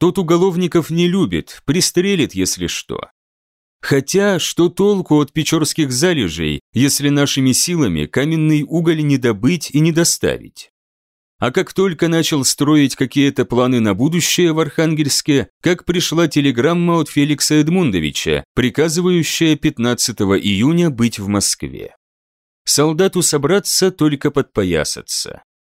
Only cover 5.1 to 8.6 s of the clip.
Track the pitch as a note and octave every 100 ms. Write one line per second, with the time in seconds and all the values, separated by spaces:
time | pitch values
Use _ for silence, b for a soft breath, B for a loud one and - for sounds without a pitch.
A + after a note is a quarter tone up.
5.1 | D3+ C#3+ D#3+ C#3+ D#3+ D3+ - C#3 B2 F3+
6.1 | D#3+ F#2 D#2 D#2 C#2+ - A2 C#3 - C#3+
7.1 | C#3+ C#3+ C#3+ C3 A#2+ - E3+ A#2 D#2+ D2+
8.1 | - C#3+ D#3+ D#3 D3+